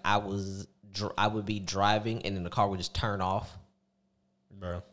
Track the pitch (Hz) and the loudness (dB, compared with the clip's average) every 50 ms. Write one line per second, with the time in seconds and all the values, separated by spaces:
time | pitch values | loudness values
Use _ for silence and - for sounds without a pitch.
0 | - 98 104 104 104 98 98 101 95 98 95 98 95 - _ _ - 104 95 98 | 0 2 2 2 2 0 -4 -4 -4 -4 -6 -8 -10 -12 _ _ -20 -12 -6 -4
1 | 107 101 - - 104 107 107 110 101 104 107 104 95 85 95 98 98 104 107 107 | -4 -4 0 2 2 2 2 0 -2 -2 -2 -4 -2 -4 0 4 4 6 6 4
2 | 107 113 113 113 - 98 98 95 87 87 - 123 104 98 98 92 87 - - - | 2 0 -4 -2 -2 -2 -2 -2 -4 -4 2 2 2 2 2 -2 -4 -4 -2 0
3 | - 110 101 98 92 92 95 107 - - - - - _ _ _ _ _ _ _ | 0 0 0 0 0 0 0 0 -2 -6 -14 -18 -20 _ _ _ _ _ _ _
4 | _ _ _ _ _ _ _ _ _ _ 101 98 92 90 87 87 - - | _ _ _ _ _ _ _ _ _ _ -18 -10 -6 -6 -6 -6 -8 -12